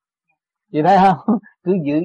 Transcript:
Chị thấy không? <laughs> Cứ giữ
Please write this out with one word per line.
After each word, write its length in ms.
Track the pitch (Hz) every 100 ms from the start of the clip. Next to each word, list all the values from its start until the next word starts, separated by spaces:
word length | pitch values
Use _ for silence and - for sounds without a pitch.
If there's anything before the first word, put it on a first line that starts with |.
| _ _ _ _ _ _ _
Chị 60 | 147
thấy 120 | 160 196
không? 400 | 190 151 - 214 -
<laughs> 140 | _
Cứ 100 | 175 190
giữ 100 | 143 151